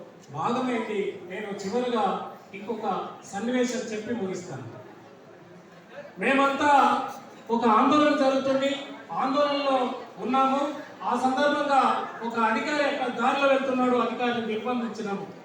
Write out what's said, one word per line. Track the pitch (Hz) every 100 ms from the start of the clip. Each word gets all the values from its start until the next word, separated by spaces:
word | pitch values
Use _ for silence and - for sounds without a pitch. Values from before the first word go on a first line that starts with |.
| - - -
భాగమైంది. | 143 202 240 254 226 214 202 180 - 180
నేను | 202 202
చివరిగా | 185 190 240 247 226 190 - - - -
ఇంకొక | 196 233 208 208 175 - -
సన్నివేశం | - 196 233 254 233 220
చెప్పి | 208 214 220
ముగిస్తాను. | 202 185 175 147 127 117 - - - - - - - - - - - - - - 175
మేమంతా | 233 269 277 269 294 277 247 - - - - - -
ఒక | 233 240
ఆందోళన | 214 277 302 294 277
జరుగుతుంది, | 269 269 269 262 277 277 - - -
ఆందోళనలో | 269 262 277 285 285 277 262 240 - - -
ఉన్నాము. | 220 269 262 277 302 - - -
ఆ | - 247
సందర్భంగా | 254 269 294 294 277 269 - - - - 226
ఒక | 226
అధికారి | 226 233 294 294
అక్కడ | 277 - 247 233
దారిలో | 254 277 277
వెళ్తున్నాడు, | 262 262 254 247 233
అధికారిని | 220 233 240 233 214
నిర్బంధించినాము. | 214 233 247 226 208 202 190 156 -